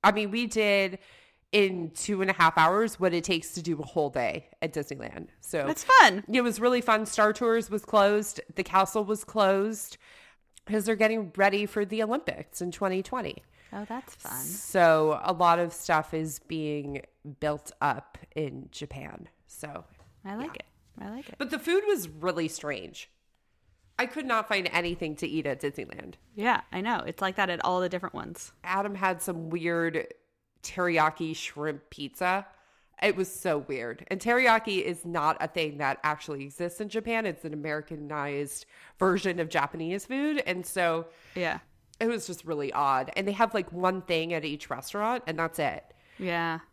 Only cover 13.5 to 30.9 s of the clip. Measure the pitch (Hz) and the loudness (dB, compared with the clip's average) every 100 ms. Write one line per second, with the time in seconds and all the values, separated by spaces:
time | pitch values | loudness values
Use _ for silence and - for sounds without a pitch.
13.5 | _ - 202 208 233 - - - 127 139 | _ -14 -12 -8 -10 -12 -16 -10 -8 -8
14.5 | 190 - 190 170 160 156 151 - 170 175 | -8 -2 6 8 8 6 2 0 4 4
15.5 | 170 170 - - 156 156 160 156 143 _ | 4 0 -4 0 0 0 -4 -4 -8 _
16.5 | 160 151 147 143 139 - _ 147 135 151 | -6 -4 -4 -6 -10 -12 _ -18 -4 -4
17.5 | 147 - - 143 107 - - - - 147 | -4 -8 -2 -2 -2 -8 -20 -12 -6 -6
18.5 | 131 135 - 143 135 - - - _ _ | -8 -14 -14 -12 -12 -14 -16 -20 _ _
19.5 | - 151 151 160 _ - _ 196 208 294 | -16 -14 -14 -16 _ -20 _ -12 -10 -10
20.5 | - - _ _ - 202 226 - - 262 | -12 -18 _ _ -16 -14 -12 -14 -10 -6
21.5 | 285 - 370 415 370 170 151 175 170 160 | -4 2 2 2 0 -2 -4 -2 0 -2
22.5 | - 147 123 87 - - _ _ _ _ | -4 -6 -8 -10 -16 -20 _ _ _ _
23.5 | _ _ _ _ - 247 302 262 226 214 | _ _ _ _ -4 -4 -4 0 0 2
24.5 | 202 180 170 175 175 160 151 175 160 147 | -2 0 -2 -2 -4 -6 -4 -4 -2 -2
25.5 | 131 143 139 98 - - - _ 208 226 | -2 -4 -6 -12 -12 -16 -18 _ -4 0
26.5 | 214 - 180 214 240 - 170 190 190 190 | 0 -2 -6 -2 -4 -4 -4 -4 0 -2
27.5 | 170 - 180 180 180 185 - - 170 - | 0 0 0 0 -4 -8 -10 -10 -12 -16
28.5 | _ 180 190 202 196 190 180 - 170 160 | _ -4 -2 -2 0 0 0 -4 -6 -4
29.5 | 165 165 170 165 160 - - _ _ _ | -2 0 2 0 -2 -6 -12 _ _ _
30.5 | _ - - 180 | _ -12 -2 2